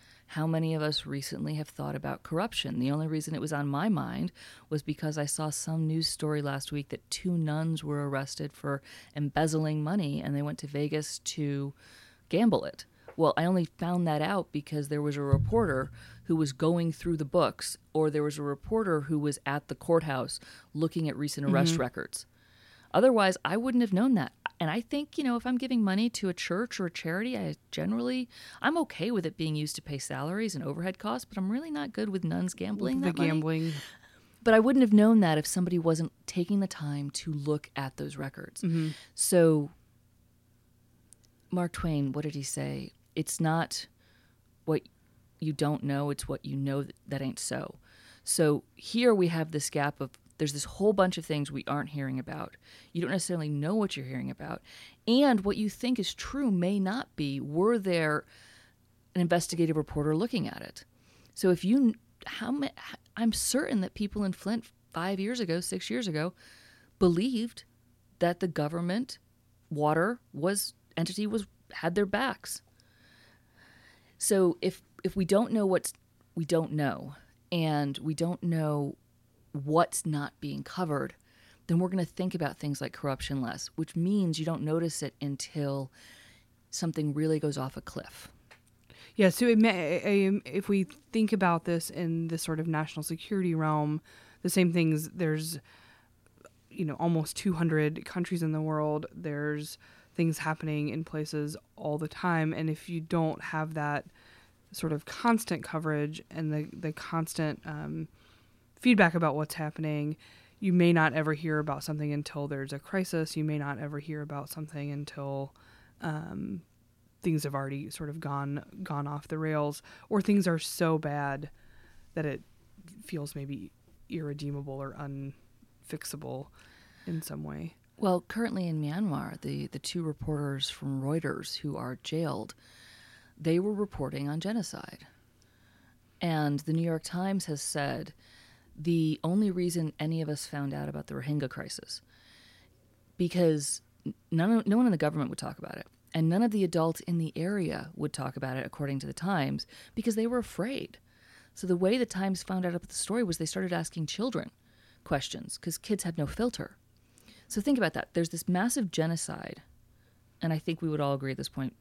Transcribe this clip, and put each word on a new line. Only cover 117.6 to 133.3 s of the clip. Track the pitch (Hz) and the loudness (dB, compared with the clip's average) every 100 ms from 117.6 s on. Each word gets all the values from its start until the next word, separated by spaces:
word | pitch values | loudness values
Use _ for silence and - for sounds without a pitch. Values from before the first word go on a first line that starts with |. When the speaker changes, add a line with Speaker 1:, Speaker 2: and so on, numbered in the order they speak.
| 139 139 143 | -4 -6 -8
Speaker 2:
sort | - 151 | -10 -10
of | 160 | -8
gone, | 147 139 139 143 - - | -6 -4 -4 -6 -8 -12
gone | 190 147 143 | -6 -4 -4
off | 147 - | -6 -6
the | 156 | -4
rails, | 156 151 147 147 - - - | -2 0 0 -4 -12 -20 -2
or | 214 | 0
things | 196 202 180 | 4 4 4
are | 165 | 2
so | - - 165 160 | -2 0 2 2
bad | 156 147 143 139 147 - - - - - - | 0 -2 -2 -4 -8 -14 -20 -20 -20 -20 -10
that | 170 | -4
it | 151 135 - - _ - - - | -4 -4 -10 -20 _ -20 -20 -20
feels | - 170 143 | -8 -6 -6
maybe | 147 139 139 90 - _ - - | -8 -8 -8 -12 -18 _ -20 -10
irredeemable | 170 147 143 147 143 139 135 | -6 -6 -6 -6 -6 -6 -8
or | 139 | -8
unfixable | - 143 139 139 - - _ - _ - 156 - 147 131 131 - - - - - - - | -8 -8 -8 -10 -12 -20 _ -20 _ -10 -10 -8 -10 -8 -10 -10 -18 -20 -20 -20 -14 -6
in | 165 | -6
some | - 147 | -6 -8
way. | 151 151 165 - _ - | -8 -8 -10 -12 _ -2
Speaker 1:
Well, | 202 180 | 0 0
currently | - 220 233 190 175 | -2 -4 -4 -2 -2
in | 156 | -2
Myanmar, | 147 165 208 139 123 - | -2 -2 -2 -2 -6 -8
the, | 143 139 143 | -8 -6 -6
the | 139 | -8
two | - 175 | -8 -4
reporters | 160 147 - 151 143 135 - | -4 -6 -4 -4 -2 -4 -4
from | - 143 135 | -6 -4 -2
Reuters | 135 160 151 - - - | 0 0 0 -4 -6 -6
who | 151 147 | -6 -6
are | 123 127 | -6 -8
jailed, | - 156 160 131 107 - - - - - - - - | -4 -2 -2 -4 -8 -14 -20 -20 -20 -20 -20 -20 -20